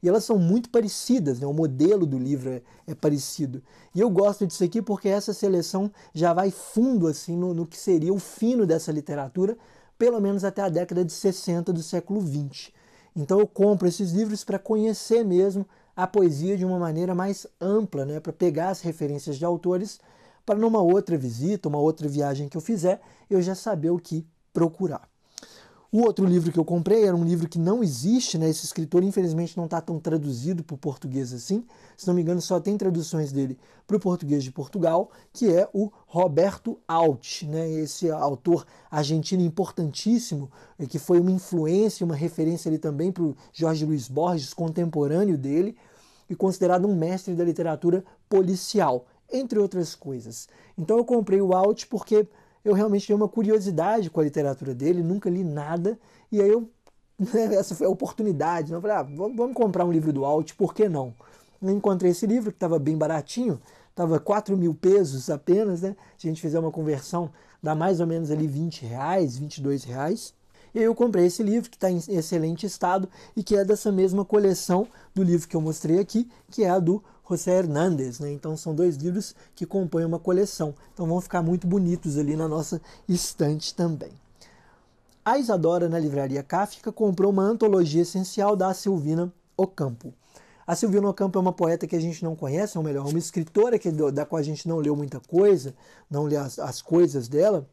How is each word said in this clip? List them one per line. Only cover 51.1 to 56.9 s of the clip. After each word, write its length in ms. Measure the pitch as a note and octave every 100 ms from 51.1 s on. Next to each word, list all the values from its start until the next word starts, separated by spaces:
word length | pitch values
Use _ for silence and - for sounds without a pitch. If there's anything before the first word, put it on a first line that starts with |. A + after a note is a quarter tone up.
| A#3+ G3+ F#3+
o 120 | G3
Alt 320 | F#3 G3 G#3+ -
porque 380 | G#3+ - G#3+ G#3 _ _ _
eu 80 | G#3+
realmente 340 | G3 G#3+ G3+ G3
tenho 120 | G#3
uma 100 | G#3
curiosidade 800 | A#3 G#3 A3 F#3+ D#3+ F3 A3+ F3+
com 120 | E3
a 40 |
literatura 500 | D3+ D3+ C#3+ C#3 C#3
dele, 280 | B2 C#3 F3
nunca 260 | E3 G3 G3+
li 160 | F3+
nada, 540 | F#3 D3 D3 E3+ F3 A3+ _ _ _
e 80 | G#3+
aí 80 | G3+
eu, 220 | A3 A3+ _ _